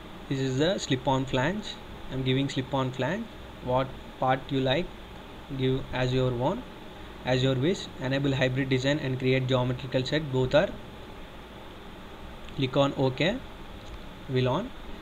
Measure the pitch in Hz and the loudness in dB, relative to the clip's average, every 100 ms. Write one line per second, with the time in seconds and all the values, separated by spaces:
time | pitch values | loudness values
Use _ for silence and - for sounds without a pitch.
0 | - - - 139 131 127 160 208 - 131 | -14 -10 -4 -2 0 2 2 2 0 0
1 | - 131 135 127 139 214 - - - - | 2 2 2 2 2 0 -4 -10 -12 -12
2 | - 131 131 131 139 139 127 135 131 131 | -6 -2 2 2 2 0 -2 0 0 0
3 | 127 - 226 - - - 123 127 127 - | 0 0 -4 -10 -14 -8 0 2 0 -4
4 | - - 127 135 - 135 131 143 180 - | -12 -2 2 2 2 2 4 2 0 -6
5 | - - - - - 131 131 131 131 131 | -14 -14 -14 -14 -8 0 2 2 0 0
6 | 127 131 127 120 135 226 - - - - | 2 4 4 2 2 0 -4 -12 -14 -14
7 | - - - 131 131 127 147 196 - - | -14 -6 0 4 4 4 2 0 -4 -6
8 | 131 139 139 135 127 131 135 127 135 151 | 0 2 2 4 2 2 2 2 4 2
9 | 135 127 131 131 127 127 123 127 127 135 | 0 0 4 4 4 4 2 0 0 0
10 | 127 151 151 131 127 139 196 - - - | 2 0 2 2 6 6 4 0 -12 -14
11 | - - - - - - - - - - | -14 -12 -14 -14 -14 -14 -14 -14 -14 -14
12 | - - - - - - 131 143 139 143 | -14 -14 -12 -12 -8 -2 2 4 4 4
13 | 131 127 156 254 - - - - - - | 2 4 2 0 -4 -14 -14 -14 -12 -12
14 | - - - 127 127 147 247 - - - | -12 -12 -2 2 4 2 -2 -8 -10 -10